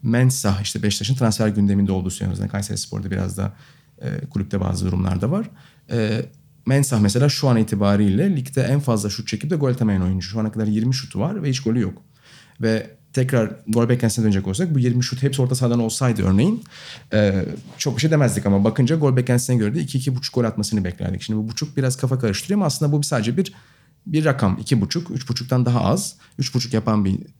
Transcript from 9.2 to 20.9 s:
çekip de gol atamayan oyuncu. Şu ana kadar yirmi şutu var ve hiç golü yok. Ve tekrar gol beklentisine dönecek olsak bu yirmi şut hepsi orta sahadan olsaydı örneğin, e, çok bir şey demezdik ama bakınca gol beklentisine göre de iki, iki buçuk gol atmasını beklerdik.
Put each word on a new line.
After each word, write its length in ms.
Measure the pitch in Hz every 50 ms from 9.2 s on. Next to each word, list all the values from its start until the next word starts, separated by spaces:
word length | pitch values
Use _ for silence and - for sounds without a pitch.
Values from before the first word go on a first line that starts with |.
| 110 -
çekip 220 | - 104 - 151
de 60 | 180
gol 140 | 165 143 131
atamayan 320 | 120 - 120 107 101 92
oyuncu. 260 | 90 90 95 95 90 95
Şu 120 | 98 113
ana 120 | 107 107
kadar 160 | 107 113 110 104
yirmi 260 | 107 107 110 127 131
şutu 260 | 127 - - - 92
var 240 | 107 165 208 214 160
ve 60 | 139
hiç 100 | 131 131
golü 200 | - 113 113 123
yok. 220 | 110 95 - - - _ _ _ _ - - - - _ _ _
Ve 380 | - 113 110 110 - - - _ _ _ _
tekrar 380 | 131 127 127 131 123 110 107 - - - -
gol 220 | 107 117 117 113
beklentisine 340 | 123 120 123 113 - - 110
dönecek 240 | 107 104 98 95 98
olsak 280 | 95 107 180 180 156
bu 40 | 139
yirmi 240 | 123 127 120 123 123
şut 200 | - - 127 135
hepsi 180 | 139 135 -
orta 140 | 131 123 131
sahadan 240 | 127 131 120 117 120
olsaydı 440 | 117 113 110 - 135 127 117 101 95
örneğin, 400 | 95 92 98 123 185 220 233 - - - - - - - - - - -
e, 320 | 107 104 101 98 98 87 - 76 - - - - -
çok 180 | - 147 120
bir 60 | 107
şey 100 | 127 160
demezdik 340 | 160 151 143 117 98 98 -
ama 180 | 104 98 98 101
bakınca 320 | 110 107 - 131 120 160
gol 200 | 165 147 139 127
beklentisine 400 | 131 120 123 127 123 120 - 127
göre 200 | 120 107 104 117
de 40 | 170
iki, 180 | 160 135 - 135
iki 180 | 127 139 131
buçuk 200 | 123 - - -
gol 80 | 127 120
atmasını 400 | 110 107 - 104 - - 104 98
beklerdik. 380 | 90